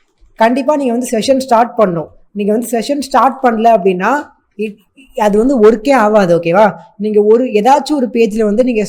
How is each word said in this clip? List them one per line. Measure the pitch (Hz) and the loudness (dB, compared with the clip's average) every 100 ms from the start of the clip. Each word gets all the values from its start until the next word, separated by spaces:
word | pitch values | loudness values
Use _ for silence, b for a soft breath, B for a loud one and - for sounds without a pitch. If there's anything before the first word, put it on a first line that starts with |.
| _ _ _ | _ _ _
கண்டிப்பா | - 226 247 277 302 | -2 0 0 -2 -2
நீங்க | 269 | -2
வந்து | 233 247 233 | -4 -4 -2
செஷன் | 208 262 | 0 -2
ஸ்டார்ட் | 262 226 233 - | 0 0 0 0
பண்ணணும். | 202 165 147 _ _ | -2 -2 -8 _ _
நீங்க | 202 202 | -6 -2
வந்து | 214 233 233 | -2 -4 -6
செஷன் | 214 285 | -4 -6
ஸ்டார்ட் | - 247 240 - | -2 0 0 0
பண்ணல | 247 220 226 | -2 2 2
அப்படின்னா, | 220 190 180 196 285 - _ _ - | 2 2 0 -2 -2 -6 _ _ -10
it-, | 214 202 _ _ _ - | -10 -12 _ _ _ -4
அது | 214 202 | 0 2
வந்து | 247 277 | 0 2
ஒர்க்கே | 208 233 269 | 2 2 0
ஆகாது. | 269 214 214 185 170 | 0 2 2 2 0
ஓகேவா? | 170 180 214 190 B - | 0 2 2 0 B -10
நீங்க | 208 214 | -2 0
ஒரு, | 208 226 | 4 2
ஏதாச்சும் | 254 208 226 285 294 | 2 0 2 2 0
ஒரு | 302 240 | -4 -2
பேஜ்ல | 226 226 208 | -2 -2 -2
வந்து | 214 208 | -2 0
நீங்க | 254 220 | 0 -2